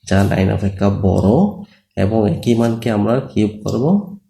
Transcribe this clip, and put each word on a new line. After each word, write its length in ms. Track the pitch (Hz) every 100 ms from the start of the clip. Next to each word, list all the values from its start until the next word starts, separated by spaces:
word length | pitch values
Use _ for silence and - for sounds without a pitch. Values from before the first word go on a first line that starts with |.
| -
যা 140 | 95
নাইন 280 | 101 - 95
অপেক্ষা 380 | 98 101 - 143
বড়, 400 | 98 92 95 92 131 202 - - _ _ -
এবং 420 | 98 113 104 -
একই 180 | 120 113
মানকে 360 | 117 117 120
আমরা 280 | 104 104 123
কিউব 320 | 135 - 104 -
করব। 540 | - 113 143 202 202 - _